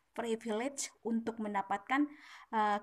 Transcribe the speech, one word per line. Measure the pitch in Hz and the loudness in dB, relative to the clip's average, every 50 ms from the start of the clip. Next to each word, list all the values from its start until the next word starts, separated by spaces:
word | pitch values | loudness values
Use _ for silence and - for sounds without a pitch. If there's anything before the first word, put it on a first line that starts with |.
| _ _ _ | _ _ _
privilege | - 233 233 226 226 226 233 214 214 240 285 277 - - - - _ | -6 -2 -2 -2 -2 0 -2 -2 0 0 -2 -4 -4 -6 -8 -10 _
untuk | - 226 233 226 226 226 226 - | -4 -2 0 0 0 -2 -4 -4
mendapatkan, | 214 208 202 196 190 - 196 202 - - 262 277 294 294 - - - - - - - - - | -4 -2 0 -2 0 0 -2 -4 0 2 2 4 4 2 0 -6 -18 -20 -20 -20 -10 -2 2
eh, | 220 214 208 208 208 | 2 4 4 2 2